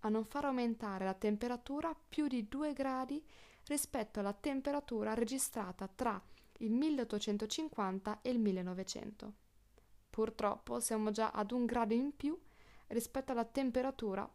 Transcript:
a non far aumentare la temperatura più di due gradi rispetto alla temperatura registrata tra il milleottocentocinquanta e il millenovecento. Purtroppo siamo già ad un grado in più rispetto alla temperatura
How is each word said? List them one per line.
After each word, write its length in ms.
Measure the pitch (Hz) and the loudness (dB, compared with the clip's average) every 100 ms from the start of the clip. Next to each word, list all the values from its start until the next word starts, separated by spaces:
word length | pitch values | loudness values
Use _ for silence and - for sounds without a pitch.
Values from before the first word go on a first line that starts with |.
| 214 | 0
a 40 | |
non 160 | 214 214 | 2 0
far 200 | 285 294 | 0 0
aumentare 600 | 254 240 220 214 190 190 | 2 2 0 -2 -2 -2
la 80 | |
temperatura 840 | 190 214 208 240 240 - 285 330 311 - | 2 2 2 0 -2 -2 -2 -2 -4 -8
più 180 | - 294 | 0 2
di 200 | 247 214 | 2 -2
due 260 | 269 302 | -2 -2
gradi 500 | 277 269 262 262 285 - - - - - | 0 0 0 -2 -4 -8 -20 -20 -16 -4
rispetto 540 | 285 - 262 220 - | -2 -2 -2 -2 0
alla 140 | 202 | -2
temperatura 800 | 208 302 269 277 285 - 226 214 | 0 0 0 0 -2 -2 -2 0
registrata 720 | 220 226 269 - 233 190 185 196 | 2 2 0 -2 -2 -4 -4 -8
tra 340 | - 240 196 - - - - | 0 0 0 -6 -20 -20 -6
il 140 | 226 | 2
milleottocentocinquanta 1500 | 233 311 285 233 208 214 208 220 - 311 - 190 190 208 208 | 4 4 2 2 0 0 0 0 -2 -4 0 0 0 -4 -4
e 80 | 247 | 0
il 100 | 247 | 4
millenovecento. 920 | 214 185 180 180 190 - - 214 208 208 _ - - - - - - | 4 4 0 -4 -6 -6 -8 -10 -12 -14 _ -20 -20 -20 -20 -20 -10
Purtroppo 720 | - 220 226 214 - - 240 | -2 -2 0 -2 -2 -4 -2
siamo 320 | - 220 214 | 0 0 0
già 200 | 214 220 | 2 0
ad 200 | - 202 | 0 -2
un 140 | 247 240 | 0 2
grado 280 | 240 226 | 2 2
in 220 | 233 277 - | 2 2 0
più 220 | 277 330 - - - - - | -2 -4 -8 -20 -20 -20 -4
rispetto 440 | 233 233 269 262 | -4 -2 -4 -2
alla 140 | 240 233 | 0 0
temperatura 840 | - 262 254 254 - 220 190 - | 2 2 2 0 -2 -2 -2 -4